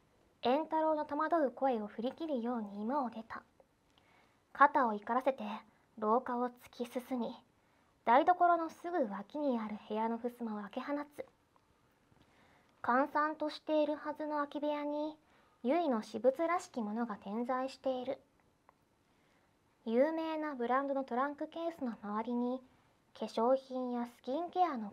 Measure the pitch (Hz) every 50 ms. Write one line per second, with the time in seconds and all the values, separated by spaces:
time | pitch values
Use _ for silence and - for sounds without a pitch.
0 | _ _ _ _ _ _ _ - - 233 254 294 320 311 320 320 311 311 311 302
1 | 294 294 285 294 311 311 349 330 294 240 240 - 269 269 247 220 208 208 - -
2 | 220 262 254 - 330 320 294 240 220 240 247 233 214 202 202 202 208 226 269 302
3 | 262 233 233 226 226 - - - - _ _ _ - _ _ _ _ _ _ _
4 | _ _ _ _ _ _ _ _ _ _ - - 277 294 285 302 262 233 208 208
5 | - - 233 254 262 277 269 - 214 208 214 214 - _ _ _ _ _ - -
6 | 220 214 220 240 247 - 247 240 247 247 240 - - - - - 240 240 - 262
7 | 247 - 269 247 226 - - - - _ _ _ _ _ _ _ _ _ _ _
8 | - 220 233 269 330 359 359 359 349 349 349 330 330 320 320 - - 349 349 349
9 | 262 202 196 196 202 - - 302 294 285 240 226 214 208 214 208 - - 214 214
10 | 220 226 233 226 240 240 240 - 240 226 214 208 202 196 - 254 247 285 285 285
11 | 294 - - - - - _ _ _ _ _ _ _ _ _ _ _ _ _ _
12 | _ _ _ _ _ _ _ _ _ _ _ _ _ _ _ _ - - 240 254
13 | 285 294 - 302 294 311 311 302 302 302 - - - - 311 311 302 294 302 294
14 | - 302 294 - 302 302 302 294 285 294 - 302 285 302 294 294 294 294 294 294
15 | 302 311 302 - _ _ _ _ _ _ _ _ - 233 294 349 339 294 247 214
16 | 208 - - 226 214 254 262 - 330 330 339 370 - - - 254 220 208 214 233
17 | 240 233 202 202 - 196 202 233 240 240 262 254 262 269 - - - 269 254 254
18 | 247 247 - - _ _ _ _ _ _ _ _ _ _ - _ _ _ _ _
19 | _ _ _ _ _ _ _ _ _ _ _ _ _ _ _ _ - 233 220 240
20 | 277 311 320 320 320 320 320 311 302 302 285 247 240 240 247 269 285 277 277 269
21 | 269 - 240 240 269 285 294 - 311 311 - 330 330 339 330 - 277 240 214 -
22 | - 202 208 214 226 240 240 240 247 247 254 254 - - _ _ _ _ _ _
23 | _ _ - - 220 214 - 226 226 247 269 269 269 - 254 254 254 247 240 240
24 | 240 240 - - - 247 262 311 349 339 - 359 370 330 285 233 214 202